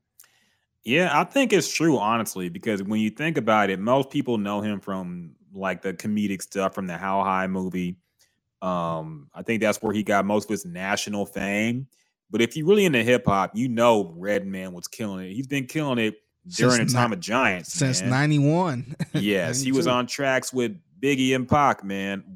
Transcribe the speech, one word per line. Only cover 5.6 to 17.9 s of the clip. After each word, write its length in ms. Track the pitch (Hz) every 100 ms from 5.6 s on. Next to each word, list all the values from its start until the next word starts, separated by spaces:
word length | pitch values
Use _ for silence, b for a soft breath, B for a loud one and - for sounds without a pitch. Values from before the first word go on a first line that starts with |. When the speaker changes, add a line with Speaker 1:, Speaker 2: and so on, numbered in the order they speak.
| 95 87
Speaker 1:
the 100 | 98
comedic 480 | 90 110 107 104 95
stuff 320 | - 98 95
from 140 | - 92
the 100 | 85
How 260 | 98 98
High 220 | 95 95 95
movie. 520 | 95 92 90 87 90 _ _ _ _ _ -
Um, 640 | 95 87 85 82 80 78 69
I 120 | 85
think 180 | 92 113
that's 180 | 107 104
where 100 | 110
he 80 | 104
got 240 | 101 101 98
most 200 | 104 101
of 40 |
his 160 | 101 90
national 640 | 87 95 104 - 104 98
fame. 580 | 98 98 104 110 123 135 _ _ _ _
But 100 | 107
if 160 | 117 160
you 80 | 156
really 200 | 208 190
into 180 | 127
hip 240 | 113 120 104
hop, 240 | 98 92
you 160 | 107 127
know 420 | 113 120 110 90 82
Redman 580 | 98 104 95 95 92
was 140 | 90 -
killing 400 | - 107 92 92
it. 60 |
He's 120 | 101 135
been 220 | 139 127
killing 320 | 156 143 120
it 160 | 110 - _ _ 90
during 300 | 87 123 120
Speaker 2:
Since 160 | 110
Speaker 1:
the 40 | 123
time 140 | 120
Speaker 2:
ni-, 60 | 95
Speaker 1:
of 20 |
Giants, 540 | 95 120 120 90 -
Speaker 2:
since 280 | - 139